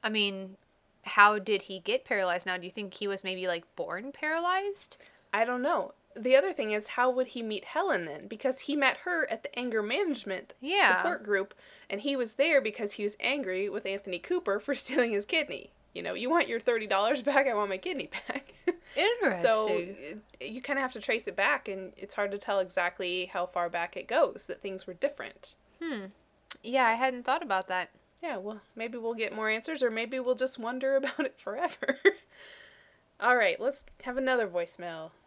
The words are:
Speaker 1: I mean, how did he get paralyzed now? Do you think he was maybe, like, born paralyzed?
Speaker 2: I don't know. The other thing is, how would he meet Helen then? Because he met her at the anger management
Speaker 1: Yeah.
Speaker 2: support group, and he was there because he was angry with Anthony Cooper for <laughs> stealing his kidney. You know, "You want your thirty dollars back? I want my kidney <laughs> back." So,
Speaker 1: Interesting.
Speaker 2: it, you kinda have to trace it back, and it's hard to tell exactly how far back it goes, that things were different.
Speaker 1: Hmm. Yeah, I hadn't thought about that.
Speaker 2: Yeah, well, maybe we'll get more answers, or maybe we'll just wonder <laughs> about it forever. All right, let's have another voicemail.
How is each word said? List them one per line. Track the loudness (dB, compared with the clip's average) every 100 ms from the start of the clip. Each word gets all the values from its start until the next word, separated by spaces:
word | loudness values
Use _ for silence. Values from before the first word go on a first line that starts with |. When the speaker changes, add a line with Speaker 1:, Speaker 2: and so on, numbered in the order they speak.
Speaker 1:
I | 0
mean, | 0 0 -2 -12 -16 _ _ _ _
how | -2 8 8 8
did | 0 -2
he | -2 -10
get | -2 -2
paralyzed | 0 0 2 0 0
now? | -2
Do |
you | -4
think | -8 -10
he | -4 -4
was | -2
maybe, | -4 -4 -2
like, | -2 -6 -8
born | -6 -6 -8
paralyzed? | -6 -2 0 0 0 -2 -8 -12 -16 -20 _ _
Speaker 2:
I | 0
don't | 2 2
know. | 0 0 -2 -10 _ -4
The | 6 8
other | 8
thing | 0 0
is, | 0 -2
how | 2 4
would | 4 0
he | -2
meet | -4 -4 -4
Helen | -2 2 0 -2
then? | -8 -10
Because | -4 -2 -2
he | -2 2
met | 2 2
her | -2 -2 -2
at | -4
the | -6 -6
anger | -2 -2
management | 0 0 0 -2 -4 -8 -8 -12
Speaker 1:
Yeah. | -2 4 6 6
Speaker 2:
support | 2 -2
group, | 0 0 0 -8 -20 -20 -8
and | -4
he | -2 0
was | -2
there | 2 4 4
because | 4 -4 -6
he | -2
was | -4 -2
angry | -2 0 -2 -2 -2
with | -4
Anthony | -4 -6 -4 -8
Cooper | -2 -2 0 -2
for | -2
<laughs> | -4
stealing | 0 2 2
his | 0 0
kidney. | -2 -2 -6 -12 _ _
You | -10
know, | -6
"You | -4 0
want | 2 2
your | 0
thirty | 0 0 2
dollars | 2 4 2
back? | 4 4 4
I |
want | 2 0
my | -2
kidney | -4 -6 -6 -10
<laughs> | -8
back." | -10 -10 -4 -4 -4 -6 0 2 4 2 4
So, | 4 4 2
Speaker 1:
Interesting. | 0 -2 -10 -12 -14 -16 -14
Speaker 2:
it, | -10
you | -10
kinda | -2 -2
have | -2
to | -4
trace | -2 -2 -2
it | 0
back, | 2 2 -2
and | -8 -10 -12
it's | -10
hard | -2 -2
to | -2
tell | -2 0
exactly | 0 0 -2 -2 -4 -2 -4
how | -4 -2
far | -2 -2
back | -2 -4 -6
it | -2
goes, | 2 2 0 -12
that | -10
things | -8 -10 -12
were |
different. | -2 -2 -2 -14 -12 -14 -14 _ _
Speaker 1:
Hmm. | -8 -8 -10 -18 _ _ _ -14
Yeah, | 0 4 4
I |
hadn't | 4 0 0
thought | 0 0
about | 2 0 0
that. | -4 -4 _ _ _
Speaker 2:
Yeah, | -6 -6
well, | -6 -10 _
maybe | -10 -8 -4
we'll | -6
get | -2 -4
more | -2 0
answers, | 0 -2 0
or | 0
maybe | 0 -2 -2
we'll | 0
just | 0 0 -2
wonder | -6 -2 2 2
<laughs> |
about | 2 -2
it | -2 -2
forever. | -8 -2 -4 -2 -2 4 4 2 _ -20 -20 -20 -20 -20 -20 _ _ _
All | 4 6
right, | 6 2
let's | -2 -4 -16 -14
have | -6 -2
another | 2 2 2
voicemail. | -2 -4 -8 -10 -10 -14 _